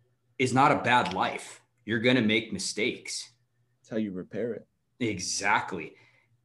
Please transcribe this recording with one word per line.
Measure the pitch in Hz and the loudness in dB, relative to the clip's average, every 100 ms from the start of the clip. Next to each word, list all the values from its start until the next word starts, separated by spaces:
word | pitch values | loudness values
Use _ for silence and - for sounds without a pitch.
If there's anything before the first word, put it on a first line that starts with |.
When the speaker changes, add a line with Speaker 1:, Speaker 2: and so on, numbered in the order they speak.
| _ _ _ - | _ _ _ -2
Speaker 1:
is | 127 | 2
not | 127 147 | 4 4
a | 135 | 4
bad | 117 123 - | 4 4 2
life. | - 117 - - - _ _ | 0 -2 -4 -12 -20 _ _
You're | - 113 | -4 0
gonna | 120 127 | 4 4
make | 107 113 110 | 4 2 0
mistakes. | 95 - - 117 - - - - _ _ _ _ _ | -6 -6 -2 -4 -4 -8 -12 -12 _ _ _ _ _
Speaker 2:
That's | - | -8
how | 110 | -4
you | 107 | -4
repair | 90 87 101 117 | -6 -8 -6 -6
it. | 104 - _ _ - | -8 -12 _ _ -6
Speaker 1:
Exactly. | 120 92 87 - 98 113 - 87 78 - _ _ _ _ | -4 -4 -6 -4 0 0 -2 -8 -10 -16 _ _ _ _